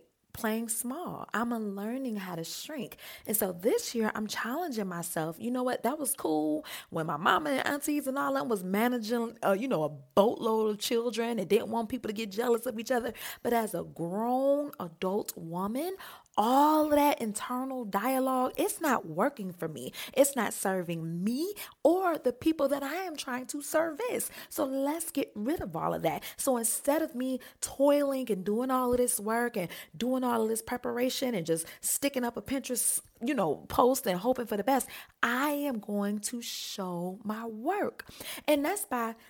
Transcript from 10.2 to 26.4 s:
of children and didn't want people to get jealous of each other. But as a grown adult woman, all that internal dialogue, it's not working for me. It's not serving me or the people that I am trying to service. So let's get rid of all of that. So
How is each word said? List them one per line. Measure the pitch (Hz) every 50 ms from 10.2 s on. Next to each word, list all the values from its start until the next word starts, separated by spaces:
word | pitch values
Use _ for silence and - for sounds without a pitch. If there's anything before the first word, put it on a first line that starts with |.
| 196 233 - - - 226 220 220 220 214
of | 214 208
children | - - 247 233 233 247 214 220 226 233 240 214
and | 185
didn't | 151 196 226 - 196
want | 220 226 233 220
people | 254 247 - 214
to | 214
get | 214 226 202
jealous | 190 214 240 247 233 226 233
of | 254 214 226
each | 226 -
other. | 262 240 233 247 214 - - - - - -
But | 240 233
as | 233 220 208 -
a | 170 165
grown | 160 143 - 165 170 180 208 226 240 247 262 269 277 285 285 294 285 -
adult | - 185 175 170 - 190 185 190 214 - - -
woman, | 196 170 165 165 180 190 208 226 262 320 370 381 - - - - - - _ -
all | - 214 233 262 277 294 302 311 311 302 302
that | 294 285 285 294 277 -
internal | 233 214 202 - - - 247 254 262 269 262 254 240
dialogue, | 202 185 202 214 254 262 262 262 262 262 254 254 269 -
it's | - 330 403 - -
not | 339 294 240 - -
working | 165 151 165 220 285 285 - 196 185 175
for | - 165 160
me. | 156 120 127 - - - - - -
It's | 262 285 - -
not | 247 208 - -
serving | - - 202 190 185 175 165 170 165 160 165 170 170 185
me | 214 247 269 339 403 415 - - - - _
or | - 294 339 370 381 349 320
the | 285 - 254 240
people | - - 330 320 320 285
that | 262 285 277 277
I | 277 302
am | 370 381 349 302
trying | - - 269 247 254 254
to | 262 - 285
service. | 285 - - 311 330 339 302 - 466 494 - - - - - - - -
So | - - 302
let's | 262 269 269 277 285 311 339 - -
get | - 277 - - -
rid | 214 208 254 330 -
of | - 190 156
all | 160 156 165 170
of | 165
that. | 165 160 143 - - - -
So | -